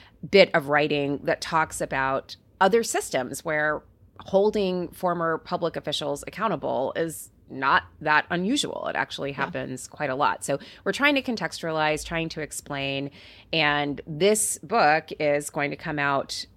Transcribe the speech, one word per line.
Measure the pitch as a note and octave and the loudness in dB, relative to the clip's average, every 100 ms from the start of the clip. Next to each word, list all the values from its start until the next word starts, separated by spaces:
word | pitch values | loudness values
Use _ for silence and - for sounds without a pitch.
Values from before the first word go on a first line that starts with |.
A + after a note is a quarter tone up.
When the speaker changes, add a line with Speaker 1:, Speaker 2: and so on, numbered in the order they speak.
| - _ D3 | -20 _ 4
Speaker 1:
bit | G3 F3+ | 8 8
of | E3+ C#3 | 6 2
writing | D3 D3+ D3 C#3 C#3+ | 2 2 0 -2 -2
that | D#3+ D#3+ | -2 -2
talks | - E3 D#3 - | 0 0 0 -4
about | D#3 C3+ C3+ C3+ - - _ _ | -4 -2 0 -2 -6 -18 _ _
other | G3 A#3 | 4 4
systems | A3 F#4 - C3+ B2+ C#3 E3 | 2 -2 -2 -2 -2 -6 -4
where | D3+ D3+ D3+ - _ - - | 0 0 -2 -8 _ -20 -20
holding | - G3 G#3 G#3+ F#3+ F3+ F3 | 0 4 4 2 0 -2 -6
former | - F3+ E3+ E3 D#3 | -4 -2 0 0 -2
public | - F3+ E3+ D#3 | -4 -4 -2 -4
officials | D#3 C#3+ D3 C#3+ - | -6 -4 -4 -6 -8
accountable | - A3 D3+ C3+ B2 C3 - | -6 -4 -2 -2 -2 -2 -2
is | E3 D3 - _ - | -4 -6 -16 _ -14
not | C3 C3+ E3+ - - | -2 2 2 2 -6
that | D3+ D3+ - | 2 2 2
unusual. | F3 F#3+ C#4+ - - - | -2 0 0 -2 -4 -4
It | - | -2
actually | C#3 - C#3 | -4 -4 -6
Speaker 2:
Yeah. | C#3 | -4
Speaker 1:
happens | C#3 C3+ C3+ C3 - | -4 -4 -8 -10 -12
quite | - D3 | -6 -4
a | C3 | 0
lot. | C#3 - | 0 0
So | - C#3+ - - | -4 -4 -6 -6
we're | G3 | -4
trying | F#3+ C#4+ C#4 | 2 2 2
to | |
contextualize, | C4 A3+ E3 - E3 D#3+ D3+ D3+ - | 0 -4 -4 -4 -4 0 2 0 -2
trying | E3 D#3+ | -4 -4
to | - | -6
explain. | D3 - - C#3+ C3+ C#3 C#3 - - - - | -8 -10 -8 -6 -4 -4 -6 -10 -20 -20 -4
And | D#3+ D3 D3 C#3+ C#3 - | 0 2 2 -2 -6 -10
this | D3+ G3 G#3+ - - | 2 4 4 0 -4
book | D3 A#3+ D3+ D#3 - - | -2 4 6 4 0 -2
is | D3+ D3 D3 | 0 0 -2
going | D#3 C#3+ | -4 -4
to | D3 | -4
come | E3 D3+ | -6 -2
out | C#3+ C#3 - - - | 0 0 -2 -8 -10